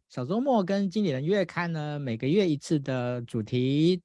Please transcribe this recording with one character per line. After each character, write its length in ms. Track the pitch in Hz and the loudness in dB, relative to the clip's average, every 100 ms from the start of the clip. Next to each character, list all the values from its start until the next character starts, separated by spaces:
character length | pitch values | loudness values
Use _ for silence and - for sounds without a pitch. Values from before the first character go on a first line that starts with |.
| _ | _
小 160 | - 127 | -8 -4
周 120 | 214 | -2
末 240 | 277 233 | 2 2
跟 280 | 180 196 196 | 2 0 0
经 120 | 214 | 0
理 60 | 196 | 0
人 160 | 131 | 0
月 180 | 151 202 | 0 2
刊 300 | 175 - 170 | 0 -2 -4
呢， 260 | 160 151 147 | -2 -4 -4
每 200 | 135 113 | -4 -2
个 100 | 127 | 0
月 180 | 196 185 | 2 2
一 80 | |
次 240 | 143 - 156 | 0 0 -2
的 420 | 135 127 123 123 | 0 -2 -2 -4
主 200 | 120 120 | -4 -6
题 560 | 107 123 127 139 165 180 | -2 0 2 2 2 2